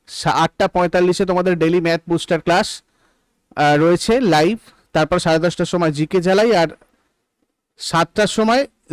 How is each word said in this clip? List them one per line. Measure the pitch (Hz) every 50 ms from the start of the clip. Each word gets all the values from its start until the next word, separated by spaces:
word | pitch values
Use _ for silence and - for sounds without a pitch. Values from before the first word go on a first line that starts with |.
| _
সা-, | - - - - 160
আটটা | - 143 165 160 _ - 202
পঁয়তাল্লিশে | 185 - 180 180 170 - 180 180 180 175 - 196
তোমাদের | 180 180 180 180 185 180 165
ডেইলি | 160 165 175 180
ম্যাথ | 165 165 165 156 - 170
বুস্টার | 170 170 - - 175 156
ক্লাস, | - 175 170 190 214 - - - _ _ _ _ _ _ _ _ _ _ _ _ _ _ -
আহ, | - 147 147 147 147
রয়েছে | 160 170 180 165 - - 226 262
লাইভ, | 254 185 156 151 160 180 233 220 _ - _ _ _ _ -
তারপর | 160 156 - 180 180
সাড়ে | - 175 160 160
দশটার | 165 175 - - 175
সময় | - - 175 170 160
জিকে | 147 147 156 - - 185
জ্বালাই, | 165 185 190 202 220 240 214
আর | 175 165 156 - _ _ _ _ _ _ _ _ _ _ _ _ _ _ _ _ _ _ _ _
সাতটার | - - - - 165 170 - - 214 208
সময় | - - 226 220 220 233 269 285 - _ _ _ -